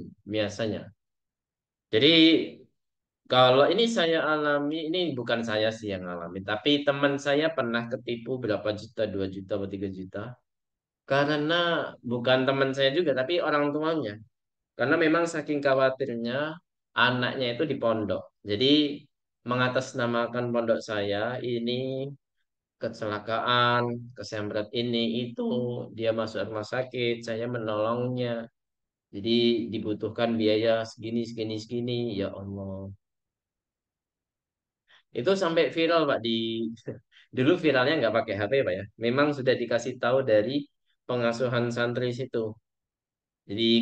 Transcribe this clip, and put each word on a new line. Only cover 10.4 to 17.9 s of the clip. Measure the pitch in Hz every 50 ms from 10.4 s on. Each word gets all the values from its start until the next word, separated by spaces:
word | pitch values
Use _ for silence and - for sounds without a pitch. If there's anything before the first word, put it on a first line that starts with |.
| _ _ _ _ _ _ _ _ _ _ _ _ _ -
Karena | 135 139 143 143 151 147 147 156 170 175 175 170 165 151 127 - - - - 120
bukan | 120 123 117 127 127 131 131
teman | 135 139 135 135 135 131
saya | 135 139 135 135
juga, | 170 180 151 127 127
tapi | 131 165 175 175 -
orang | 151 147 147 147 147 143
tuanya. | 151 156 160 165 156 127 104 104 110 - _ _ _ _ _ _ _ _ _ _
Karena | - 120 135 156 170 165
memang | 156 160 170 170 165 170
saking | 156 139 156 151 143 139
khawatirnya | 139 135 131 135 131 131 - 135 117 120 117 117 117 123 139 147 156 160 175 _ _ _ _ _ _ _
anaknya | 113 120 127 127 123 123 117 - 135 127 120 117
itu | - - -
di | 95 - 117
pondok. | 117